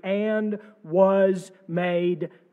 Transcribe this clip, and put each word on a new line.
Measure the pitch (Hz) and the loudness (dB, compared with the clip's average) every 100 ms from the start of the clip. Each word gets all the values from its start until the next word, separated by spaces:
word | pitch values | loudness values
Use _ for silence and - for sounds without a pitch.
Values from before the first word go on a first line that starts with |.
and | 185 202 214 214 214 208 - _ | -6 -4 -2 -2 -4 -6 -12 _
was | 160 180 190 196 190 185 - - - | -2 2 4 4 2 0 -8 -18 -8
made | 170 180 175 175 170 165 - _ | -4 -2 0 -2 -2 -8 -12 _